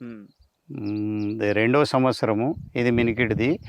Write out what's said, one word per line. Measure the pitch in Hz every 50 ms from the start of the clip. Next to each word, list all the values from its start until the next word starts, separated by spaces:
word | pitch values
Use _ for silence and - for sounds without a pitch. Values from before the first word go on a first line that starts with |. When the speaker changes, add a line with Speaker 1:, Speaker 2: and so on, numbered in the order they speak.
| 127
Speaker 1:
మ్మ్. | 120 117 107 101 95 _ _ _ _ _ _ _ -
Speaker 2:
మ్మ్, | - - 104 101 104 104 104 107 107 107 104 104
ఇది | 110 113 104 104 101
రెండో | 104 110 117 127 147 147
సంవత్సరము | - - 131 131 127 120 - - 113 107 104 117 143 - - - - -
ఇది | 131 120 123
మినికిడిది. | 117 117 120 117 110 113 120 110 107 104 113 135 170 220 -